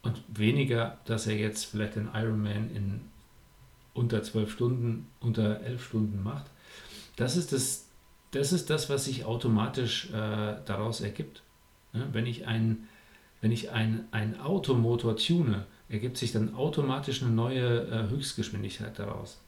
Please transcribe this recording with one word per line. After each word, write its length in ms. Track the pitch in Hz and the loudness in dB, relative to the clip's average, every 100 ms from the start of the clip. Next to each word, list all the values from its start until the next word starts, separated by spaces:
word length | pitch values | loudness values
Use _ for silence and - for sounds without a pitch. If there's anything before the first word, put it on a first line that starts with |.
Und 220 | - - - | -2 -4 -6
weniger, 680 | 107 107 139 131 117 98 - | 2 4 4 4 2 0 -4
dass 220 | - 110 107 | -4 -2 0
er 100 | 107 | 0
jetzt 280 | 107 107 - | 0 -2 -6
vielleicht 300 | 104 104 - | -2 -2 -2
den 120 | 110 | -4
Ironman 560 | 110 113 107 104 104 113 | -2 0 0 0 0 -2
in 280 | 107 98 104 - - - - - - - - - | -2 -4 -4 -8 -20 -20 -20 -20 -20 -20 -20 -12
unter 300 | - 120 110 | -2 2 0
zwölf 300 | - 113 107 | 0 -2 -2
Stunden, 560 | - 123 123 120 113 - - | 0 0 2 0 -2 -6 -4
unter 400 | 120 113 107 107 | -2 2 2 2
elf 240 | 120 123 | -4 -6
Stunden 380 | - 110 107 101 | -4 0 0 0
macht. 240 | 98 143 139 - - - - - - - | -2 -4 -10 -18 -20 -20 -18 -18 -18 -2
Das 200 | 120 175 | 0 2
ist 160 | 170 | 2
das, 360 | 139 123 - - - - - _ | 0 0 -4 -8 -20 -20 -20 _
das 220 | 131 139 | -2 2
ist 180 | 180 - | 2 2
das, 180 | 151 - | -2 2
was 160 | 139 | 0
sich 200 | - 131 | 0 -4
automatisch, 840 | 113 117 120 107 117 127 117 - - | -2 0 4 4 4 0 0 -2 -4
äh, 460 | 110 107 107 107 107 | -4 -2 0 -2 -4
daraus 360 | - 98 107 113 | -4 -2 -2 -2
ergibt. 420 | 107 - 151 - - _ _ - - | -4 -4 -8 -8 -20 _ _ -20 -8
Ne? 160 | 110 127 | -6 -2
Wenn 140 | 110 120 | -2 -2
ich 200 | 117 - | -4 -2
ein, 420 | 113 113 110 - - - - - - | 2 2 0 -4 -20 -20 -20 -20 0
wenn 100 | 143 | 2
ich 180 | 117 - | 2 0
ein, 360 | 110 110 113 - | 0 2 0 -2
ein 280 | 110 104 107 | -2 -2 -2
Automotor 760 | 143 190 - 123 117 120 117 110 | 0 0 4 4 4 4 2 2
tune, 500 | - 170 139 101 98 - - | 4 4 4 2 -2 -14 -8
ergibt 280 | 107 120 123 | -4 -4 -2
sich 160 | 117 | -2
dann 220 | 110 107 | 2 0
automatisch 680 | - 147 156 139 131 143 120 | 0 0 2 0 0 -2 0
eine 100 | 123 | 2
neue, 560 | 113 120 131 123 117 - | 4 4 2 2 2 2
äh, 200 | 113 107 | -2 0
Höchstgeschwindigkeit 880 | 135 143 - 107 104 101 - 107 - | -2 -2 -4 -4 -2 -6 -6 -8 -6
daraus. 420 | 104 - - - | -6 -6 -10 -16